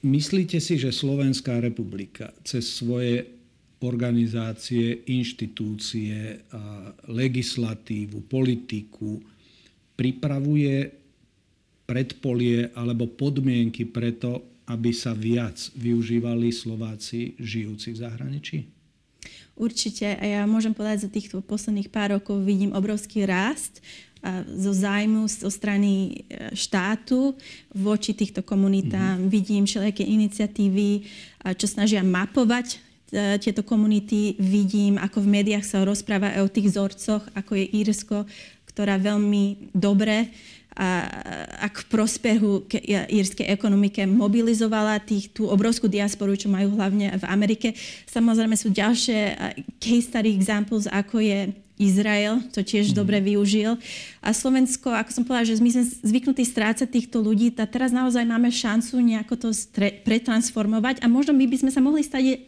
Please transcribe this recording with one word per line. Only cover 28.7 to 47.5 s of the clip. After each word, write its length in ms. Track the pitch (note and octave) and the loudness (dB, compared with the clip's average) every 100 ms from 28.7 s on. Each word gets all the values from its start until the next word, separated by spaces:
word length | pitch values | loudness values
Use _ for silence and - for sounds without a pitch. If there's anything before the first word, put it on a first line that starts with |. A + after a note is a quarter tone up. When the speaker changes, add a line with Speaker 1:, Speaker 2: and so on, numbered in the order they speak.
| G3 F#3+ F#3+ F#3+ F#3 | 2 0 0 0 0
Speaker 1:
Mhm. 120 | F#3+ | 0
Speaker 2:
Vidím 320 | G#3 F#3+ G#3 | 0 0 0
všelijaké 400 | G3+ A3 G3+ G3+ | 0 0 -2 -2
iniciatívy, 1040 | G3 G#3+ G#3+ G#3 G#3 G#3 G3 F#3+ G3+ G3+ G3+ - - _ | 0 2 2 0 -4 0 0 2 2 0 -4 -18 -20 _
a 160 | - F#3 | -6 -2
čo 80 | G#3 | -2
snažia 380 | - G#3 G#3 | 0 2 4
mapovať, 800 | F#3 F3+ G3 - A#3+ A#3+ A#3+ - - _ _ | 2 2 0 2 4 2 -2 -10 -14 _ _
e, 320 | - G3+ G3+ | -2 0 0
tieto 240 | G#3 G#3 | 0 -2
komunity. 720 | G3+ A3 G#3+ G#3 G#3 G#3 G#3 G3 | 0 2 4 2 2 0 0 0
Vidím, 600 | F#3+ G3+ G3 G#3 G3+ G3+ | 2 4 4 4 4 2
ako 240 | G3 - | 0 0
v 80 | G3+ | 4
médiách 300 | G3+ G3+ G#3 | 4 4 0
sa 180 | G3+ G3 | 0 0
rozpráva 540 | F#3+ G3+ G3+ G#3 G3+ - | 2 0 0 0 0 0
aj 60 | |
o 80 | G3 | 0
tých 160 | G#3 G3+ | 2 2
vzorcoch, 640 | F#3+ G3 - - G#3+ G#3 | 2 -2 -4 -2 -2 -2
ako 200 | - G3 G3+ | -10 -4 -2
je 100 | F#3+ | 0
Írsko, 540 | G#3+ G#3 G#3 - G#3 G#3 - - - _ | 0 0 0 -2 -4 -4 -12 -20 -20 _
ktorá 320 | - G3+ G3 | -4 0 2
veľmi 720 | G3 G#3 G#3 G#3 G3+ G3+ - | 2 2 2 4 2 -2 -4
dobre 560 | F#3 G3+ G3 G#3+ G#3+ A3+ - - - _ - | 0 4 4 4 2 0 -6 -20 -20 _ -4
a, 80 | F#3+ F3+ - - - E2+ - - | -2 -2 -4 -8 -12 -12 -12 -8
a 80 | G#3 | -8
k 160 | - - | -8 -4
prospechu 800 | A3 A3 - A#3+ A3 G#3 G3 | 0 0 0 2 2 4 0
ke-, 160 | - - - G3+ - | -2 -8 -2 -2 2
írskej 320 | G#3+ F#3+ - - | 2 0 -2 -2
ekonomike 600 | G3+ A3 G3 G3+ G3+ F#3+ | 0 2 4 2 2 2
mobilizovala 880 | G3+ G#3 A3 A3+ A3+ A3+ G#3+ G#3+ G#3+ | 4 4 4 2 2 2 2 0 0
tých, 300 | G#3 G#3 G3 | 0 -4 -4
tú 160 | - G#3+ | -4 0
obrovskú 400 | G3+ A3 A#3 A3 | 2 2 2 2
diasporu, 460 | G3+ G3+ G3+ G3+ | 2 -2 -2 -2
čo 140 | G3 G3+ | -2 0
majú 240 | F#3+ G3+ | 2 2
hlavne 400 | G#3 G3 G3+ G3+ | 2 0 0 0
v 120 | F#3+ F#3+ | -2 -2
Amerike. 400 | F#3+ G#3 | 0 2